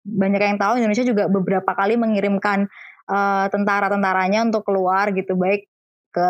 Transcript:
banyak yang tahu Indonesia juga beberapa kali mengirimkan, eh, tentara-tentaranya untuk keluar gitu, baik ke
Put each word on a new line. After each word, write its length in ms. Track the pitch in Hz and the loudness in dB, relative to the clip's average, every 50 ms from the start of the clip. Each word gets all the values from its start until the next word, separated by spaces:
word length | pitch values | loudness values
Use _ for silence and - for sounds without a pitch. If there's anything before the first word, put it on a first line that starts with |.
| - | -12
banyak 340 | 202 - - 190 196 196 202 | -6 -2 0 0 0 2 0
yang 200 | 202 202 202 202 | 0 0 0 0
tahu 180 | 202 202 233 254 | 0 0 2 2
Indonesia 240 | 233 214 208 240 254 | 0 0 0 0 0
juga 240 | 247 226 202 196 | 0 0 0 2
beberapa 460 | 160 196 196 185 180 196 185 190 - 180 | 2 0 0 0 0 -2 0 0 0 0
kali 240 | - 196 202 226 240 | 0 0 0 0 0
mengirimkan, 680 | 233 220 220 196 196 202 202 196 - 208 202 196 202 196 - - - - - - _ - | 0 0 0 0 0 0 0 0 0 -2 0 0 -2 -4 -6 -14 -20 -20 -20 -20 _ -4
eh, 340 | 196 202 202 202 196 196 196 196 | -2 -2 0 0 0 0 0 0
tentara-tentaranya 960 | 196 202 202 208 202 202 202 190 202 202 196 190 190 190 185 185 202 220 233 | -2 -2 0 0 0 0 0 0 0 0 0 0 0 0 0 0 0 0 0
untuk 160 | 233 214 220 - | 0 0 -2 0
keluar 480 | - 196 190 185 180 185 190 202 208 | 0 0 0 0 2 2 0 0 0
gitu, 240 | 190 190 185 - 185 | -2 -2 -2 -2 -2
baik 320 | 185 180 185 202 202 - _ _ _ _ _ _ _ _ _ - | 0 0 0 0 -2 -4 _ _ _ _ _ _ _ _ _ -2
ke 100 | 180 175 180 | 0 2 2